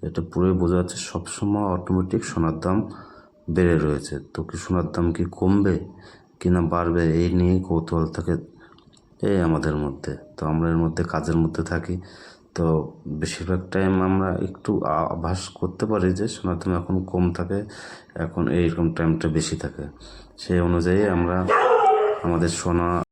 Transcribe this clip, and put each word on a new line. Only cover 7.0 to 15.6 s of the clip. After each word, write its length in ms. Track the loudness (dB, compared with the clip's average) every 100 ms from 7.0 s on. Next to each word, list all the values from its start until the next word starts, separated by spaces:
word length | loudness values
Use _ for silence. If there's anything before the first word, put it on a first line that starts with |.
| 2
এই 200 | 4 2
নিয়ে 260 | 4 4 4
কৌতূহল 480 | 2 -2 0 0 0
থাকে 300 | -2 -2 -2 -4 -20 -20 -20 -20 _ _ _ 0
এই 140 | 2
আমাদের 340 | 2 2 0 -2
মধ্যে। 420 | -4 -6 -10 -10 -14 -8
তো 80 | -2
আমরা 240 | 0 2
এর 80 | 2
মধ্যে, 260 | 0 0
কাজের 340 | -2 -2 0 2
মধ্যে 260 | 2 0
থাকি, 340 | -4 -4 -4 -8 -8 -20 -20 -20 _ -4
তো 380 | 0 0 -2 -10 -10
বেশিরভাগ 600 | -6 -6 -6 -4 -4 -2
টাইম 300 | 0 2 2
আমরা 340 | 2 2 0 -2
একটু 460 | -4 -6 -2 -2
আভাস 680 | 0 0 -2 -2 -2 -4 -6
করতে 360 | -6